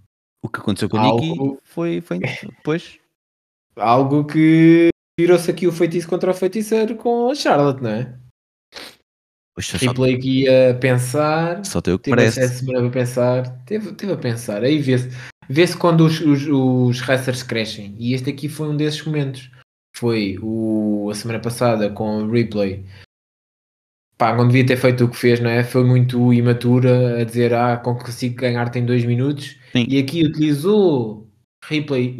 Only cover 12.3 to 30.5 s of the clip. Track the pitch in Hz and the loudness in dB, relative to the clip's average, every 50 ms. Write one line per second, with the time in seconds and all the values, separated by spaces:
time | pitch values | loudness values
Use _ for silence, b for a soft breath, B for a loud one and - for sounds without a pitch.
12.3 | 113 131 127 123 123 127 131 131 127 123 123 120 120 127 123 123 - 127 123 123 | 2 0 -2 -2 -2 -4 -6 -4 -2 -2 -2 0 0 -2 -2 -2 -2 0 0 0
13.3 | 127 127 123 - - - - - 208 220 214 208 208 - - 196 170 - - 123 | 0 0 -4 -6 -10 -16 -10 -8 -8 -6 -6 -8 -10 -8 -6 -6 -6 -4 -4 -6
14.3 | 113 117 - - 104 104 113 131 156 156 135 127 127 123 123 B B B B B | -6 -6 -6 -8 -6 -2 0 0 0 0 2 0 0 0 0 B B B B B
15.3 | - _ - - 135 156 180 170 170 - - 175 165 165 160 160 160 - 170 151 | -20 _ -12 -2 0 2 2 2 0 0 0 2 4 6 4 4 2 2 2 2
16.3 | 143 135 139 156 143 135 131 131 127 127 127 123 120 123 - - 135 123 123 131 | 2 2 0 0 0 2 2 2 2 2 2 2 0 -2 -2 -2 -2 0 0 -4
17.3 | 123 127 - - 117 113 107 104 - 107 101 101 101 110 117 120 127 131 127 147 | -6 -6 -8 -6 -6 -4 -4 -6 -8 -12 -14 -14 -12 -6 -4 -4 -4 -2 -4 -6
18.3 | 143 - 151 147 - - 156 151 151 147 151 151 147 - - 160 151 147 143 135 | -6 -6 -10 -10 -8 -8 -6 -4 -2 -2 -2 -2 -4 -6 -6 -6 -4 -4 -4 -4
19.3 | 127 - - - b b b _ _ _ _ _ - - 120 117 117 110 101 98 | -6 -10 -16 -20 b b b _ _ _ _ _ -10 -4 -2 -2 0 0 -2 -4
20.3 | 92 95 110 110 110 113 113 110 110 107 107 107 104 101 101 104 104 104 - 117 | -4 -6 -6 -6 -4 -4 -2 -2 0 0 0 0 -2 -2 -2 -4 -6 -6 -6 -6
21.3 | 113 113 - 120 120 - 127 120 113 107 104 101 104 101 110 107 107 107 107 107 | -6 -6 -6 -6 -4 0 0 0 2 0 -2 -2 -4 -4 -6 -4 -4 -4 -4 0
22.3 | 117 120 117 101 101 104 101 98 92 95 B B B B B _ _ _ _ _ | 0 0 0 0 -2 -2 -2 -2 -4 -8 B B B B B _ _ _ _ _
23.3 | _ _ _ _ _ _ _ _ _ _ _ _ _ _ _ _ _ - 123 113 | _ _ _ _ _ _ _ _ _ _ _ _ _ _ _ _ _ -2 0 0
24.3 | 113 120 123 123 120 131 127 127 127 127 135 127 127 123 120 120 123 - - 123 | 2 2 4 4 4 4 4 2 2 2 2 2 2 2 0 -2 0 0 2 2
25.3 | 120 117 120 117 117 120 123 120 - 131 127 127 127 127 123 123 123 123 123 123 | 2 2 2 0 0 0 0 0 0 2 4 4 4 4 2 2 2 2 2 4
26.3 | 120 120 120 120 120 120 - 120 123 127 123 127 123 123 127 120 120 117 117 110 | 4 4 4 2 2 2 2 2 2 4 4 4 4 4 2 0 0 -2 -4 -2
27.3 | 107 120 120 117 123 117 120 123 120 117 - 127 120 120 - - 120 - 127 123 | -2 0 0 2 2 2 2 0 0 -2 -2 -4 -6 -6 -8 -12 -10 -8 -6 -8
28.3 | 123 - 131 123 120 120 120 120 120 123 120 120 123 123 117 120 120 120 131 143 | -4 -4 -4 -2 -2 -2 -4 -4 -4 -4 -2 0 0 0 0 0 0 0 -2 -2
29.3 | 147 147 - - - b b b b 123 117 117 135 139 135 135 160 170 160 151 | -4 -6 -10 -14 -18 b b b b 0 0 2 0 0 0 0 0 0 0 0
30.3 | 151 151 151 156 | 0 0 0 0